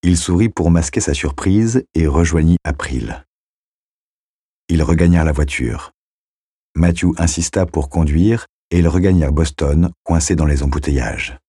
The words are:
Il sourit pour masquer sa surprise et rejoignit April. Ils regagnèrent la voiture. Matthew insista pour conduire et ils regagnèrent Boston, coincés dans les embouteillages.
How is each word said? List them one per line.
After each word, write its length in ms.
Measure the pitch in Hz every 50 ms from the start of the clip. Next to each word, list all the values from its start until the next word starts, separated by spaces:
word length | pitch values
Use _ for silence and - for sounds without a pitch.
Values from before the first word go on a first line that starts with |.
| -
Il 140 | 90 90
sourit 320 | 85 - - 90 87 110 113
pour 220 | - - 85 82
masquer 280 | 85 85 78 - - 117
sa 140 | - - 71
surprise 720 | - - 78 71 - - 98 95 104 113 113 117 127 - _ _
et 100 | 82 82
rejoignit 520 | 76 71 85 85 78 80 82 78 82 85 85 _
April. 600 | 80 73 - - - 67 62 58 53 55 - - _ _ _ _ _ _ _ _ _ _ _ _ _ _ _ _ _ _ _ _ _ _ _ _ _ _ _ _
Ils 160 | - 87 82 78
regagnèrent 400 | 78 85 82 90 87 85 85 78
la 80 | 80
voiture. 600 | 73 69 73 71 - - - 58 55 - - - _ _ _ _ _ _ _ _ _ _ _ _ _ _ _ _ _
Matthew 380 | 80 82 87 85 - - 90 -
insista 480 | - 87 87 - - 82 - - 98 92
pour 220 | 85 - 80 71
conduire 600 | 71 - 87 82 73 73 80 90 107 117 113 - _ _ _ _ _
et 80 | - 87
ils 100 | 85 82
regagnèrent 420 | 80 92 90 98 95 87 76 71
Boston, 640 | 73 73 82 78 - - 76 71 73 78 85 87 - _ _
coincés 320 | - 85 82 - - 95
dans 100 | 76 78
les 160 | 76 71 69
embouteillages. 760 | 71 69 67 - - - 71 65 58 53 - - - - - - _